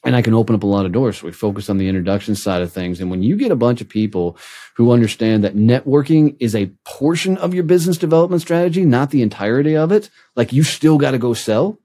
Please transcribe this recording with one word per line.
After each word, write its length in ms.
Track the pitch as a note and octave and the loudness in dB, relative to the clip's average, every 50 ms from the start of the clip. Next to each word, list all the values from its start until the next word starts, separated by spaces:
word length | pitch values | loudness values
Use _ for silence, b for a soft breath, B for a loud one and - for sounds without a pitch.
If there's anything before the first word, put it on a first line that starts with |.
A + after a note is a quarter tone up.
| - | 0
And 120 | C3 B2 | 0 0
I 60 | B2 | 2
can 120 | A2+ A2+ A2+ | 2 2 2
open 220 | A#2 A2 A2 A2+ | 2 2 0 0
up 80 | G2+ G#2 | 0 0
a 40 | |
lot 180 | G2+ G2+ G2+ F#2+ | 0 0 0 -2
of 60 | F#2 | -2
doors. 260 | F2 A#2+ C3+ A2+ F#2+ | -2 -2 -2 -2 -4
So 100 | - - | -6 -12
we 40 | E2+ | -14
focus 380 | E2+ - - G#2 G2 G#2 G2+ - | -10 -6 -6 -6 -6 -6 -6 -4
on 80 | G2+ | -4
the 100 | G2 F#2+ | -2 -2
introduction 480 | F#2+ F#2+ F#2+ F2 F#2+ G2 G2+ G2+ A2 G#2 | -2 -2 -2 -2 -2 -4 -4 -2 -4 -6
side 260 | G2 - G#2 F#2 F2+ | -4 -4 -4 -2 -2
of 120 | F2+ F2 - | -4 -6 -6
things. 260 | F#2+ F2+ F2+ F2+ E2+ | -8 -8 -8 -8 -8
And 100 | F#2+ F2+ | -8 -6
when 140 | F#2 F#2 F#2+ | -4 -2 -2
you 140 | B2 F#3+ | 0 0
get 140 | G#3 C#4 A#3 | 0 0 -2
a 40 | E3 | 0
bunch 240 | A#2+ A#2 A#2+ A#2+ A#2 | 2 2 0 0 -2
of 80 | G#2 | -6
people 500 | - - G#2+ G#2+ G#2 G2+ F#2 F2 F2 - B B B B B B B B | -6 -4 -2 -2 -2 -2 -4 -4 -4 -6 B B B B B B B B
who 160 | - A#2 A#2+ | 2 4 4
understand 520 | C3 B2 A#2 G#2 - - A2+ A2 A2 G#2+ G#2 | 6 4 2 0 -2 -2 0 0 2 2 0
that 120 | F#2+ - | 0 0
networking 800 | G#2 G#2+ A2+ A#2+ C3+ - C#3 C3+ D3 C#3+ - D#3+ D#3 D3+ D3 D3 _ | 2 2 2 2 2 0 0 0 0 2 2 2 4 4 2 0 _
is 160 | B2 A2+ G#2 | -4 -4 -2
a 160 | G#2+ G2 F#2 - _ _ | -2 -4 -4 -8 _ _
portion 520 | - - - C3+ D3+ F3 E3 - F#3+ F#3 | -20 -8 -2 -2 0 0 0 -2 -2 -2
of 160 | F#3+ F3 F3 F3+ | -2 -2 -4 -2
your 100 | F3+ E3+ | -2 2
business 340 | D#3 F3+ F3+ E3 F#3 F3 | 2 2 2 4 0 0
development 440 | E3 F3+ D#3 D#3+ D#3+ E3+ F3+ F3+ E3 | -2 0 2 4 2 4 2 0 -4
strategy, 420 | - - E3+ E3+ F3 F3+ D#3+ F#3+ F#3 | -2 0 0 0 0 0 0 2 2
not 280 | D3+ B2 A#2+ C#3+ C#3 | 4 4 2 0 0
the 100 | - C3+ | 0 0
entirety 560 | A#2+ G#2 - - G2+ G#2+ A#2 C3+ C#3+ D#3 D#3 | 0 0 -2 -4 -2 0 0 0 0 0 0
of 140 | D#3 D#3 D#3+ | 0 0 2
it, 180 | G3+ G#3 G#3 b b b b b b | 0 0 0 b b b b b b
like, 160 | B2 A#2 - | -2 -2 0
you 120 | B2+ C#3 D#3 | 2 0 0
still 340 | - - - - D#3 D#3 | 0 -2 0 2 4 4
gotta 200 | D3 C#3+ C3+ C3+ | 4 2 2 0
go 160 | B2 A#2 B2 A#2 | 0 0 -2 -2
sell 440 | A2 - - G#2+ A2+ D#3+ G3+ G#3+ _ | -2 -2 -2 0 0 0 -2 -4 _